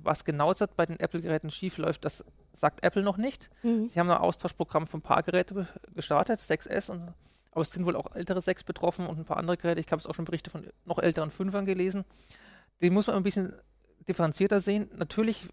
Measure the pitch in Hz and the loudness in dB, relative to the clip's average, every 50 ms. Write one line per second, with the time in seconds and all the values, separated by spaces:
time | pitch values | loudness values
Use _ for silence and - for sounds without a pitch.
0 | 151 - 151 - - - 151 147 147 165 190 - 208 - - - 170 175 170 - | 0 0 0 0 0 -2 0 2 4 2 4 2 0 -2 0 0 0 0 0 -2
1 | 170 - - 165 165 170 156 156 - 156 - - 185 185 - - 156 165 147 - | -2 -2 -2 -4 -2 0 -2 -2 -2 -4 -6 -6 -6 -6 -4 -2 -2 -2 -2 -2
2 | - 147 - - - - - _ _ _ - - - 151 - - - 170 - 202 | -4 -6 -6 -6 -12 -20 -20 _ _ _ -6 -2 0 0 0 2 0 2 2 2
3 | 196 202 185 196 226 277 - - - - - _ - 233 233 220 220 240 - 170 | 0 0 0 0 -2 -4 -4 -8 -14 -20 -14 _ 0 0 2 2 0 0 0 2
4 | 175 180 170 - - 175 - - - 175 - - 165 - - 156 160 - - 156 | 4 4 4 4 4 2 0 0 -4 -6 -4 -4 -4 0 0 0 0 0 -6 -8
5 | - - - - 156 - - 180 180 - 190 202 175 - - - - - - 170 | 2 4 4 4 4 2 2 0 0 0 -4 -6 -8 -8 -10 -16 -20 -14 -12 -12
6 | - - 151 147 180 - 226 - - - 160 - - - - 196 - - 196 175 | -4 2 2 2 4 2 0 -2 0 -2 -2 -2 -2 -4 -4 -4 -4 -4 -8 -10
7 | 170 175 170 - _ _ _ _ _ _ _ 165 156 - - 170 175 175 - - | -10 -12 -16 -18 _ _ _ _ _ _ _ -2 -2 -2 -2 -2 -2 0 0 -2
8 | - - - 175 175 - 180 185 - 185 180 - - - - - 170 175 - - | -4 -6 -8 -8 -4 -2 -2 0 0 0 -2 -2 -4 -8 -6 0 0 0 0 0
9 | 180 - 156 156 160 - 160 - 165 170 175 - - 170 170 165 156 - 165 160 | -4 -4 -4 -6 -4 -2 -2 -2 0 0 -2 0 0 0 0 0 0 -2 -2 -2
10 | - - 160 - 165 160 170 156 - - - 151 - - - _ _ 170 170 - | -2 -6 -8 -6 -4 -4 -6 -6 -6 -10 -12 -12 -12 -14 -18 _ _ -4 -2 2
11 | - 175 160 165 156 151 - - 190 190 190 202 196 196 190 185 180 190 185 196 | 2 2 2 2 -2 -4 -4 -4 -4 -2 -2 -2 0 0 0 0 0 0 -2 -4
12 | 185 - _ - - - - - - - - - _ _ _ _ 175 175 185 208 | -6 -8 _ -20 -20 -20 -20 -20 -20 -20 -20 -20 _ _ _ _ 4 6 6 6
13 | 208 - - 196 185 202 - 202 185 - - - - _ _ _ _ _ _ _ | 4 4 2 2 2 2 0 0 -2 -2 -6 -12 -20 _ _ _ _ _ _ _
14 | - - 180 - 170 156 - - 190 202 214 196 - 202 202 208 202 - - - | -6 -4 0 2 2 2 4 4 4 4 4 4 4 2 2 0 0 -4 -4 -6
15 | 165 - - 214 220 226 214 - - - | -6 -2 0 2 2 2 0 -2 -6 -14